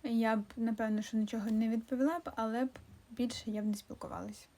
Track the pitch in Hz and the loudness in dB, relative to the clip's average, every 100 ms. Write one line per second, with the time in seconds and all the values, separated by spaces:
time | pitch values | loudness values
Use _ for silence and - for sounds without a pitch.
0 | 269 233 220 220 208 - 226 220 220 214 | 2 4 4 2 -2 -2 -2 0 0 0
1 | 214 220 208 226 214 220 226 233 226 247 | 0 0 0 -2 0 2 2 0 0 2
2 | 277 339 - - 220 226 262 - - - | 2 2 -4 -2 0 0 0 -4 -20 -20
3 | - 233 247 - - 214 214 208 - - | -18 -2 -2 -2 -4 -2 0 -2 -6 -12
4 | - 175 196 208 - | -8 -8 -8 -10 -18